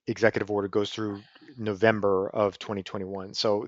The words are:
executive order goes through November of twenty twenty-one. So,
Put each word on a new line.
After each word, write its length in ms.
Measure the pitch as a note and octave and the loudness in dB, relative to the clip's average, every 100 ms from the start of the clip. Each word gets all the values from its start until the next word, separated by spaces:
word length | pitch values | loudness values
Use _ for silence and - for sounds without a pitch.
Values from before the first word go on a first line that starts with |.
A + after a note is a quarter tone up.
| - | -8
executive 460 | A#2 A2+ G#2+ G2+ | 2 2 2 -2
order 160 | G#2 G2 | -2 0
goes 240 | G#2+ G2+ | -2 -2
through 300 | - G#2+ G2+ - - - C3 | -4 -6 -8 -14 -20 -20 -6
November 680 | G#2+ F#2+ A2+ A2 G2+ F#2+ F#2+ | -4 4 6 6 4 2 0
of 300 | A2 G#2 - | 0 0 0
twenty 240 | - G2+ | -8 -8
twenty-one. 500 | F2+ G#2 F#2+ G2 F#2+ | -6 -8 -8 -8 -8
So, 320 | G#2+ A2+ G#2 | -2 0 0